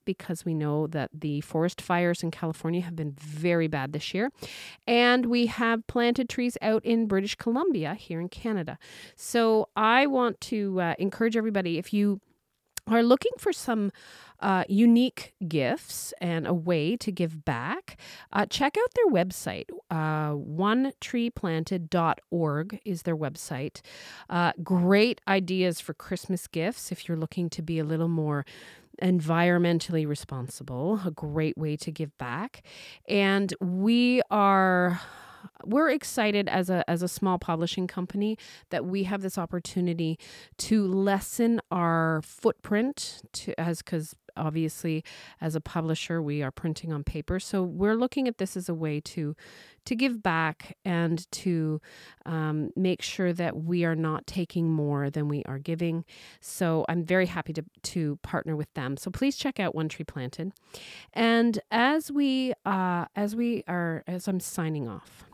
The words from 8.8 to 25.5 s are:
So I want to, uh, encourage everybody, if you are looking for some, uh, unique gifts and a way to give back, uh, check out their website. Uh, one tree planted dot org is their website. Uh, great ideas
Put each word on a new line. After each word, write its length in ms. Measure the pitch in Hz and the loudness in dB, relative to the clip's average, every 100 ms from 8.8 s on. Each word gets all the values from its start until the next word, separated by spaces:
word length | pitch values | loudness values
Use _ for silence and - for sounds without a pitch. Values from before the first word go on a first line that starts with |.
| - - - - | -14 -20 -20 -14
So 540 | - 240 226 220 - - | -2 2 4 4 2 2
I 300 | 220 247 285 | 4 6 4
want 340 | 269 240 - | 4 0 -2
to, 380 | - 220 202 185 | -4 -2 0 0
uh, 160 | 170 156 | 0 0
encourage 360 | 190 - 233 226 | -2 0 0 2
everybody, 440 | 220 202 180 165 | 0 0 0 -2
if 120 | - | -2
you 300 | 208 202 196 - _ _ _ _ - - | 2 2 2 -4 _ _ _ _ -10 0
are 140 | 226 | 4
looking 300 | 233 262 480 494 | 6 6 4 -2
for 140 | 415 | -2
some, 400 | - - 226 - - - - - - | -2 -2 0 0 -4 -12 -20 -20 -4
uh, 240 | 202 190 - | 0 2 4
unique 640 | 196 233 233 254 - - - 175 | 6 8 8 6 0 -14 -10 -2
gifts 640 | 156 127 294 - - - - | 0 2 0 -4 -10 -10 -6
and 260 | 175 165 147 | -2 -2 0
a 60 | |
way 420 | 175 165 170 151 240 | 0 2 2 2 0
to 160 | - | -2
give 320 | 180 170 160 | -2 -2 -4
back, 560 | - 117 135 302 - - - - - | -4 -2 -2 -6 -8 -18 -20 -20 -4
uh, 140 | 202 - | -2 0
check 320 | - 277 415 | 2 0 2
out 100 | 494 - | 0 4
their 120 | 427 | 4
website. 580 | 208 185 - - 95 - 339 - | 6 2 -2 -6 -8 -8 -14 -6
Uh, 460 | 160 156 156 151 147 | -2 0 0 0 -4
one 580 | - 156 202 240 269 - | -4 -2 2 2 0 -4
tree 280 | - 240 233 | -6 -2 -2
planted 600 | - 180 160 165 185 165 | -2 -2 -2 -2 -4 0
dot 320 | 180 165 - - | 2 2 0 -2
org 500 | 170 156 147 180 202 214 | 0 0 0 -4 -8 -6
is 160 | 170 | -4
their 160 | - 160 | -2 -2
website. 640 | 151 151 - 131 131 - - - - - - | -2 -4 -8 -6 -6 -8 -16 -20 -18 -18 -4
Uh, 240 | 175 175 - | 2 2 0
great 560 | 165 185 175 202 233 - - | 2 4 6 6 6 2 2
ideas 540 | 196 180 | 2 2